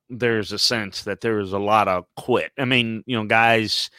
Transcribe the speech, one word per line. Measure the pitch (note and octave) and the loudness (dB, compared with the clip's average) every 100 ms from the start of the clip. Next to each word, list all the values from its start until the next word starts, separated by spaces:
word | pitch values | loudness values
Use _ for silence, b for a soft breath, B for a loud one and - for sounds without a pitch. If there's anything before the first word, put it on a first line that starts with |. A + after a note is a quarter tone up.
| - | -14
there's | A#2+ A#2+ A2+ F#2 | -2 0 0 -2
a | G2+ | -2
sense | - A#2+ G2+ - | 0 0 -4 -8
that | G#2 G2 | -8 -4
there | A#2 G#2+ | -2 -2
is | F#2+ | -2
a | G2+ | -2
lot | G2+ G#2+ G2 | 4 4 4
of | F2+ - - | 0 -4 -10
quit. | - A2+ D#2 - | 0 0 0 -4
I | |
mean, | B2+ B2+ A#2 A2+ A2 | -2 -2 -2 -6 -6
you | A#2+ | -6
know, | |
guys, | G#2+ A2+ A#2 A2+ G#2+ - - | 0 2 4 4 2 -4 -6